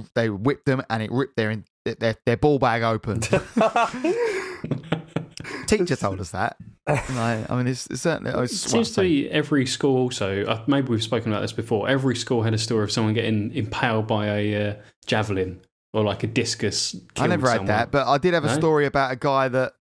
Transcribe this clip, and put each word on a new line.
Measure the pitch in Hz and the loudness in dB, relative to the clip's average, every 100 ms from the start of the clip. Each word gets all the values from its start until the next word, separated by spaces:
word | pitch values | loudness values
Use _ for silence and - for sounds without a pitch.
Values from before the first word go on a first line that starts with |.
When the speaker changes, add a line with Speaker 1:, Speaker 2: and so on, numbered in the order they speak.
| 107 - | -2 -2
Speaker 1:
they | 113 | 0
whipped | 98 117 143 - | 0 0 0 0
them | 135 - | 0 0
and | 113 | -4
it | 110 | -2
ripped | 120 135 - | -2 -2 -2
their, | 107 | -2
in-, | 110 - _ - | -2 -8 _ -8
their, | 113 117 107 - | -2 -2 0 0
their | 117 | 2
ball | 151 139 | 4 4
bag | 123 117 | 2 2
open." | 113 110 - 113 | 0 0 -2 -4
Speaker 2:
<laughs> | 110 190 - - 220 240 226 247 294 466 466 381 381 359 - - - - - - - - - - - | 0 0 0 0 2 2 0 0 -2 0 -2 -4 -8 -12 -8 -8 -6 -8 -6 -10 -10 -14 -14 -8 2
Speaker 1:
Teacher | 214 175 131 | 2 2 0
told | 104 95 | -2 -4
us | 95 | -6
that. | 92 110 - 110 - - | -4 -4 -6 -16 -8 -2
Like, | 143 - 127 113 110 - | -2 -2 -2 0 -2 -2
I | 123 | -2
mean, | 123 | 0
it's, | 127 - | -2 -6
it's | 127 | -2
certainly, | 170 156 - | -2 -2 -2
Speaker 3:
It | - 123 | -2 -2
Speaker 1:
it's | 202 | -4
Speaker 3:
seems | - 233 220 | 0 0 0
to | - | 2
be | 185 147 147 | 2 2 2
every | 151 151 147 127 | 0 2 2 2
school | - 143 131 | 0 2 2
also, | 123 - 98 98 101 | 2 0 -2 0 0
uh, | 110 127 | 0 2
maybe | 139 127 | 2 2
we've | 113 | 0
spoken | - 117 113 | 0 -2 0
about | 104 | -2
this | 104 | -2
before, | - 110 110 98 | -6 -2 0 2
every | 135 131 113 | 2 2 -2
school | - 123 | 0 0
had | 113 | 2
a | 110 | 0
story | - 113 104 | 0 0 0
of | |
someone | - 110 | 2 2
getting | 110 107 107 104 | 2 0 0 -2
impaled | 143 107 - 131 110 110 | -4 -6 -2 0 0 0
by | 110 104 | 0 0
a, | 104 104 104 104 | 0 0 0 -2
uh, | 101 - _ - | -6 -14 _ -2
javelin | 110 104 95 92 87 - _ _ | 0 0 -2 -2 -6 -18 _ _
or, | 110 104 | 0 0
like, | 98 | 0
a | - | -2
discus | 120 110 - 104 - - - | -2 -2 -2 -2 -2 -4 -8
Speaker 1:
I | - - | -10 -2
Speaker 3:
killed | 156 | 0
Speaker 1:
never | 175 127 | 2 2
had | 117 | 2
Speaker 3:
someone. | 98 | 2
Speaker 1:
that, | 107 117 | 0 2
but | 143 123 | 0 2
I | 139 | 2
did | 180 | 4
have | 170 143 | 2 2
a | |
Speaker 3:
No? | |
Speaker 1:
story | 139 160 151 143 | 2 2 2 2
about | 143 135 | 2 0
a | 127 | 0
guy | 147 135 135 | 0 2 2
that | 127 127 - | 0 -2 -4